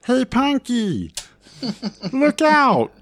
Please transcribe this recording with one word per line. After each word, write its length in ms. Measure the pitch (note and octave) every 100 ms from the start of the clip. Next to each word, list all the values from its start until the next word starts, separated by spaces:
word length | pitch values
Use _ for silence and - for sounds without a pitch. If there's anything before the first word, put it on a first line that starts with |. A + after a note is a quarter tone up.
Hey, 220 | - B3+
Punky, 880 | B3+ A#3+ C#4 C#4 - A#3+ G#3+ B2+ E2 - - _ - - B3 G#3 G#3 - F#3+
look 300 | C4 D4 D4
out. 500 | D#4 D4+ C#4 E3+ A2 _